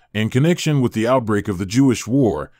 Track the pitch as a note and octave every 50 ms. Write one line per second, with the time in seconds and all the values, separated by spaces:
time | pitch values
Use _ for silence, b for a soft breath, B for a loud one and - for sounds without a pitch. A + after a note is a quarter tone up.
0 | _ _ - G#2 A2 A2+ - B2+ D3 E3 F3+ - - D#3+ D3+ C#3 B2 A2+ - A2
1 | A2 A#2 C3 C3+ A2+ G#2 G#2+ G#2 G2+ G#2+ G2+ F2 G2+ F#2 A2 B2+ C#3 C3+ A2+ -
2 | - G#2 A#2+ C#3+ C3 G#2 D2+ D2+ C#2 - _